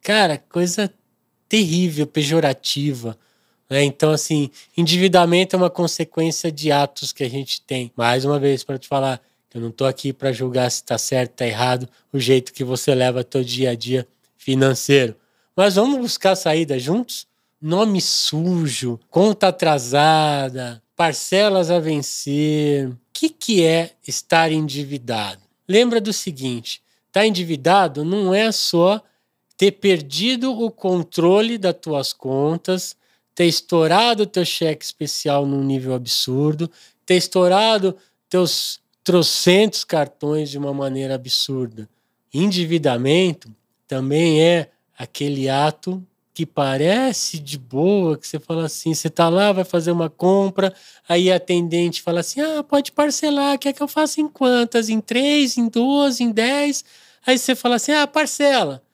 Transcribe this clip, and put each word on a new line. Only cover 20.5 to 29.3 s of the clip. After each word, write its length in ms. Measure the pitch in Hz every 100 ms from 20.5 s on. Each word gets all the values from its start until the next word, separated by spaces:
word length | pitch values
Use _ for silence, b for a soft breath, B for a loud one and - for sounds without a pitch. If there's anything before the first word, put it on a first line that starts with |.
| 127 123 117 _
parcelas 760 | _ 165 156 - 185 208 190 165
a 80 | 175
vencer. 1080 | 160 151 131 - - 143 151 151 147 143 135
O 100 | 123 _ -
que 60 | 320
que 360 | - - 208
é 280 | 165 165 170 _
estar 460 | - - - 165 165
endividado? 880 | 156 151 135 143 139 120 113 101 92 _ _ _
Lembra 320 | 190 240 233
do 120 | 208
seguinte, 680 | 208 - 143 131 123 113 - _ _ _
tá 120 | 185
endividado 800 | 220 185 170 151 135 196 180 139
não 300 | 156 196 190
é 160 | 190 226
só 500 | 208 - 170 175 214 _ _ _